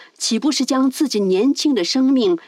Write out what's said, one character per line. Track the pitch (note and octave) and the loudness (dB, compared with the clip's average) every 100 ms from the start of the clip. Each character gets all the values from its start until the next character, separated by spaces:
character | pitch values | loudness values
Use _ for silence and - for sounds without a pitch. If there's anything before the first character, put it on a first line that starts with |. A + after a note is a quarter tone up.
| - _ | -18 _
岂 | - A3 | -4 -2
不 | C#4+ | -2
是 | C4+ C4 | -2 -2
将 | C4+ C#4 | 0 0
自 | - D4 | 0 -2
己 | G#3+ | 0
年 | G3 F#3 B3+ | 0 2 0
轻 | - D4+ A#3+ | 0 0 0
的 | |
生 | F3 C4 C4 | 0 0 2
命 | C4 G3+ E3+ | 2 2 0